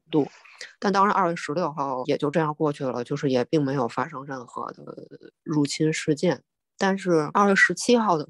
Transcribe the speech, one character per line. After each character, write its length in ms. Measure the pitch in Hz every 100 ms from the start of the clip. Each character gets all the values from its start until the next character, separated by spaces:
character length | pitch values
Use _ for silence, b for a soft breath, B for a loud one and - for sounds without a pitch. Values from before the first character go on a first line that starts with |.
| _
度。 200 | 156 135 B B B B B
但 140 | 208
当 120 | 196
然 80 | 196
二 180 | 196 175
月 40 |
十 180 | 170 -
六 200 | 147 165
号 320 | 151 139 127 123
也 100 | 139
就 140 | 151
这 80 | 165
样 160 | 156
过 180 | 151 156
去 120 | 143
了， 180 | 135 120
就 140 | 120 143
是 120 | 143
也 160 | 127
并 160 | 120 160
没 100 | 139
有 140 | 143 120
发 180 | - 139
生 180 | 143
任 220 | 139 131 117
何 240 | - 120
的 380 | - 147 - - - - _
入 240 | - 151 143
侵 260 | - 156
事 220 | 160 -
件。 300 | 147 180 - _ _ _ -
但 180 | 196 196
是 320 | 185 165 147
二 140 | 202 202
月 80 | 196
十 180 | -
七 220 | - - 240
号 200 | 214 165
的 80 | 143